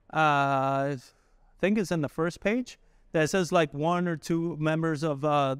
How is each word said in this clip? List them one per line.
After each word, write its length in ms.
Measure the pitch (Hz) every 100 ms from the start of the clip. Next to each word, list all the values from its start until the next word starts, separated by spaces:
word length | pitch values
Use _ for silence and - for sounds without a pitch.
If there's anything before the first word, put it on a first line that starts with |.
| _
uh, 800 | 160 156 143 139 135 135 139 139 139
I 20 | - _ _ _ _ _
think 180 | 180 214
it's 140 | 185
in 100 | 175
the 80 | 139
first 320 | - 170 -
page, 360 | 202 233 247 - _ _ _
that 160 | 165 151
says, 240 | 196 175
like, 200 | 180 160
one 320 | 143 156 175 175
or 100 | 160
two 400 | - 165 170 151
members 460 | 156 160 165 151
of, 200 | 156 139
uh, 320 | 151 147 139 131